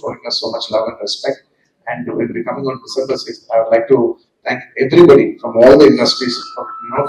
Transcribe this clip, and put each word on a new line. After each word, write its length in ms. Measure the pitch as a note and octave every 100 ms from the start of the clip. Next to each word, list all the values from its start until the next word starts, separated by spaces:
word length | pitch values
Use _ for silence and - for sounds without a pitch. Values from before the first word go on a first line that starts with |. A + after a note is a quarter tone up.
showing 220 | A#2 - A#2
us 80 | -
so 60 | A#2
much 120 | A2+ -
love 120 | B2 A2+
and 80 | - G#2
respect. 340 | - - - _ _ _ _ A#2+
And 200 | B2 A#2 A2+
we'll 160 | A#2 A#2
be 60 | A#2+
coming 160 | C#3 C3+
on 60 | B2+ -
December 300 | - C3 B2+
sixth. 180 | C#3 - -
I 40 | A2+
would 120 | A2+
like 120 | A#2 -
to 100 | B2+ A2+ - _ _ A#2+
thank 140 | B2 - B2
everybody 420 | C3+ E3+ D#3+ C3+ - -
from 100 | A#2+ A2+
all 140 | B2+ D3
the 60 | D3+
industries 440 | B2 A#2 - A#2+ - -
for, 100 | - - -
you 60 | A#2+
know, 100 | C3+